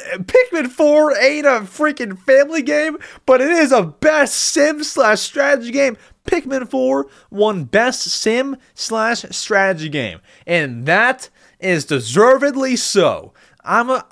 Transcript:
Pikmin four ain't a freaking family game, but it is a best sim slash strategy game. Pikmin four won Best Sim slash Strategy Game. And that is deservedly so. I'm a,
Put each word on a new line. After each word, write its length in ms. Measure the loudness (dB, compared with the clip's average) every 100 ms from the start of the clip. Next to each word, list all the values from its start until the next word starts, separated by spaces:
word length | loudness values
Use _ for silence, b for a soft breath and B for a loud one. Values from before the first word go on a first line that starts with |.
| -12 -12
Pikmin 500 | 2 2 2 -2 -4
four 460 | 0 4 4 2 2
ain't 300 | 0 2 0
a 140 | 0
freaking 560 | -4 -4 -2 -2 -8 -4
family 460 | 2 4 4 -2
game, 340 | -2 -2 -2 -6 B B 2
but 140 | 2
it 100 | 4
is 200 | 2 4
a 120 | 2
best 520 | 0 0 2 2 0 -2
sim 480 | -2 0 0 0
slash 360 | -6 0 2 0
strategy 500 | -2 -2 0 0 -2
game. 260 | -2 -2 -4 b b -4
Pikmin 420 | -4 -4 -8 -4
four 400 | -2 0 -2 -4 B B
won 360 | -2 0 -2 -2
Best 380 | 0 0 -2
Sim 540 | -6 -4 -2 -2 -4 -8 b
slash 500 | -14 -8 -4 -2 -4 -8
Strategy 580 | -10 -2 0 0 -2 -6
Game. 300 | -6 -6 -10 _ b b
And 380 | -2 -2 -4 0
that 440 | 2 2 -2 -10 b b b
is 260 | -2 -2 -2
deservedly 880 | -4 -2 4 4 4 2 0 -2 -2
so. 580 | -2 2 2 0 -10 _ b b
I'm 260 | -2 -2 0
a, 160 | -4 -6